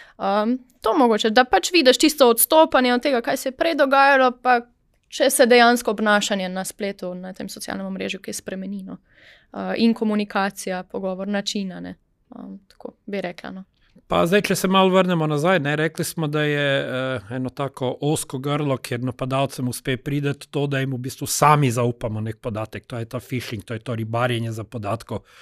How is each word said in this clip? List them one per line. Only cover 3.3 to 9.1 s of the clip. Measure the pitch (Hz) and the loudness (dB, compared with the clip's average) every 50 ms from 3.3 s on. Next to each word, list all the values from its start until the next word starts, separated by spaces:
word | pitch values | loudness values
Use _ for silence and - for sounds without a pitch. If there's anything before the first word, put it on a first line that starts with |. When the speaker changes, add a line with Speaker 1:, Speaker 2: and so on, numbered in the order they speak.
| 269 | -4
Speaker 1:
se | - - 269 | -4 -4 -8
je | 262 | -4
prej | - 302 339 330 | -2 -2 0 2
dogajalo, | 269 - 269 277 277 277 277 277 262 262 254 | 2 2 4 4 4 6 6 6 6 4 2
pa | 254 - - 254 247 240 240 - _ _ _ _ _ _ _ _ | 0 0 0 2 2 2 0 -6 _ _ _ _ _ _ _ _
če | - - 285 254 | -2 0 2 2
se | - - 262 | 6 4 6
dejansko | 226 247 240 233 233 240 240 240 233 | 6 8 8 8 6 4 2 0 -4
obnašanje | 202 208 220 214 208 208 202 - 208 196 185 180 | -4 0 2 2 2 2 2 -2 -4 -4 -4 -4
na | 185 190 185 | -6 -6 -8
spletu, | - - - 202 196 196 - - 180 | -8 -8 -6 -6 -6 -6 -8 -10 -10
na | 180 180 180 185 | -10 -10 -12 -14
tem | 185 - 208 190 | -12 -12 -12 -12
socialnem | - - - - - 196 190 | -12 -12 -10 -10 -8 -8 -8
omrežju | 190 190 190 190 196 190 190 | -8 -8 -6 -6 -8 -8 -8
kaj | - - 202 | -10 -12 -12
spremeni, | - - - 190 190 190 190 202 196 | -12 -10 -10 -10 -10 -10 -10 -10 -10
no. | 190 185 190 - _ _ | -12 -12 -16 -16 _ _